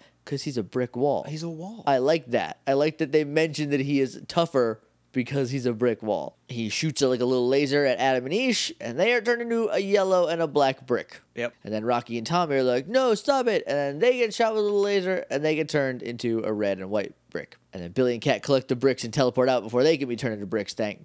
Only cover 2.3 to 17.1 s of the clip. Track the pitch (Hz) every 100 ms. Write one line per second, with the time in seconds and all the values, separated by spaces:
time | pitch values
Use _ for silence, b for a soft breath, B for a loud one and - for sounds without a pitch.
2.3 | 117 80 - - 139 151 151 151 156 147
3.3 | 151 160 147 147 139 139 143 131 - -
4.3 | - - 135 117 110 _ _ _ 127 120
5.3 | 143 127 135 120 110 123 107 110 90 67
6.3 | - - 120 110 - 160 135 135 127 123
7.3 | 127 123 139 143 143 139 123 135 131 127
8.3 | 196 262 220 - - 113 120 226 247 220
9.3 | 240 233 233 226 180 196 202 190 185 165
10.3 | 165 160 143 135 131 127 113 - - _
11.3 | - 120 - 104 107 113 120 117 117 113
12.3 | 175 165 139 127 123 139 254 262 208 -
13.3 | 269 247 190 - 143 139 143 233 254 226
14.3 | - 226 220 208 208 202 202 185 185 -
15.3 | 139 156 156 151 151 135 127 - 120 120
16.3 | 113 104 104 101 95 95 104 98